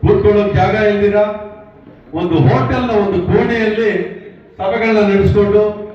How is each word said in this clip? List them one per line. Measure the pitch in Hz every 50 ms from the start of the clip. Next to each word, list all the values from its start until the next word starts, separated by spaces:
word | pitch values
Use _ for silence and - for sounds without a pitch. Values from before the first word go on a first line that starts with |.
| -
ಕೂತ್ಕೊಳ್ಳೋಕ್ | - 208 196 196 208 208 208 202 202 196
ಜಾಗ | 196 196 190 208
ಇಲ್ದಿರ | 214 214 208 202 202 202 208 202 208 208 208 - - - - - - - - - - - - - - - - -
ಒಂದು | 165 175 175 165
ಹೋಟೆಲ್ನ | 151 131 - - 269 - - 262 247 247 233
ಒಂದು | 226 208 202 196 185 175 175
ಕೋಣೆಯಲ್ಲಿ | 185 - 220 233 220 233 226 220 208 214 220 226 208 190 180 - - - - - - - - - - - -
ಸಭೆಗಳನ್ನ | 185 190 190 - 226 226 220 214 208 196 196
ನಡೆಸ್ಕೊಂಡು | 196 196 - - 208 202 202 202 208 214 208 208 - - - -